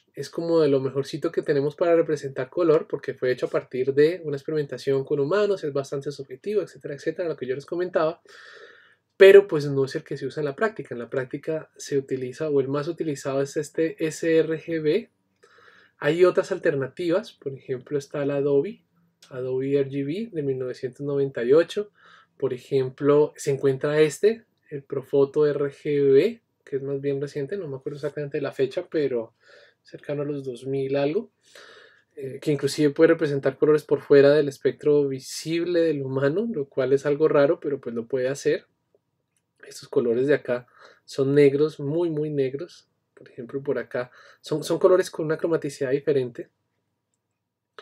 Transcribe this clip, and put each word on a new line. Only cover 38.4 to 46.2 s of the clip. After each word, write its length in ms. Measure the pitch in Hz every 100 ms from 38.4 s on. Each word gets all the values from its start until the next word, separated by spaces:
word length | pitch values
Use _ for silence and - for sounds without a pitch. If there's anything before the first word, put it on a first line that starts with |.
| 151 151 - _ _ _ _ _ _ _ _ _ -
Estos 220 | - -
colores 380 | 135 120 117 139
de 80 | 135
acá 320 | - 123 - _ - _ -
son 280 | - 135
negros, 460 | 143 143 139 156 147
muy, 300 | 139 160 175
muy 200 | 151 151
negros. 580 | 143 131 139 180 - _ _ _ _
Por 140 | -
ejemplo, 340 | - 120 139
por 160 | 139 127
acá 320 | 113 127 127 - - _
son, 220 | - 151
son 160 | 151 160
colores 300 | 185 185 185
con 160 | - 156
una 120 | 156
cromaticidad 540 | 175 156 151 - 131
diferente. 580 | 139 160 139